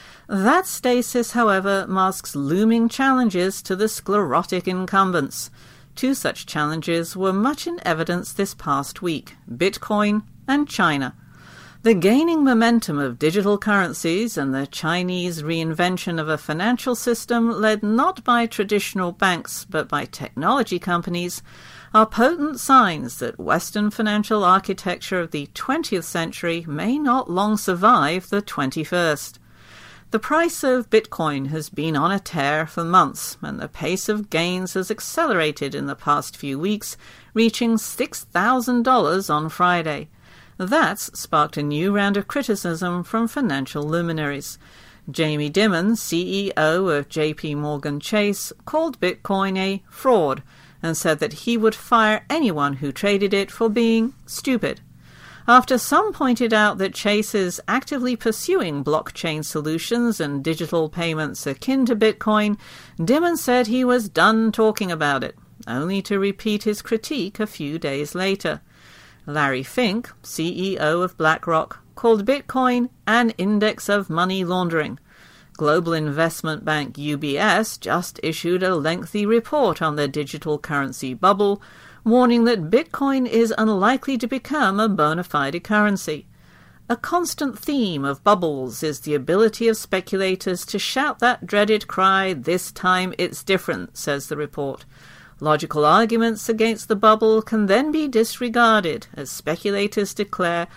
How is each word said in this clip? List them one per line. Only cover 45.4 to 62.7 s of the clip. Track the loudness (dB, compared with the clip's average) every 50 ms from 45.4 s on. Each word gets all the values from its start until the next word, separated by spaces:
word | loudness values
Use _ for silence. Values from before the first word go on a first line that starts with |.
| -2 -2
Dimon, | 2 2 2 4 2 2 2 0 0 0
C | -2 -2 -2 -2 -2 0 -2 -2 -2
E | -2 -2
O | 0 2 2 2 2 2
of | 2 0 0 -2 -4
J | -4 -2 -2 -2 -2
P | -4 -6 -6 -4
Morgan | -4 -4 -4 -4 -6 -6 -6 -6 -6
Chase, | -6 -2 0 0 2 2 0 -2 -6 -12 -12 -16 -10
called | -4 -2 0 0 -2 -2 -2
Bitcoin | -2 -2 -2 -4 -4 -2 -2 0 0 0 -2 -2
a | -2 -2 -4 -4 -8 -12
fraud | -12 -4 2 4 4 4 4 2 0 -2 -6 -16 -20 -20 -20 -20 -16 -8
and | -4 -4 -2
said | 0 0 0 0 0
that | 0 -4 -6
he | -6 -2 -2 0
would | 2 2 2 0
fire | 0 -2 2 2 4 4 4 2 0 -2 -2
anyone | -2 0 2 0 2 2 0 0 -2
who | -2 -6 -6 -6
traded | -2 0 2 2 2 2 2 2
it | 0 -2 -2
for | -2 -2 0 0
being | 2 2 4 4 4 4 2 0 -2 -8 -16
stupid. | -14 -12 -8 -2 -2 -2 0 0 -4 -6 -6 -12 -20 -20 -20 -20 -20 -20 -20 -20 -20 -20 -6 2 6
After | 6 6 6 6 0
some | 0 0 2 2 2 2 2 0
pointed | 0 0 0 2 2 2 2 4
out | 4 4 4 2 0
that | -2 -4 -4
Chase | -2 -2 0 2 2 0 0 0
is | 0 0 0 -2 -6 -4
actively | -2 -2 -2 -2 -2 -4 -4 -2 -2 -4
pursuing | -2 -2 -2 -2 -2 0 0 0 0 0 0 -2 -4 -2
blockchain | 0 0 -2 -2 -4 -10 -6 -6 -4 -4 -4 -6
solutions | -6 -6 -4 -4 -2 -4 -4 -4 -2 -2 0 0 0 0 -2
and | -2 -4 -4 -4 -2
digital | -4 -4 -4 -4 -2 0 0 0 -2
payments | -2 -4 -4 -2 -2 -2 -4 -4 -6 -6 -6 -6
akin | -8 -6 -2 -2 0 2 2
to | 2 2
Bitcoin, | 4 2 2 2 0 0 2 2 2 2 2 -2 -4 -6 -14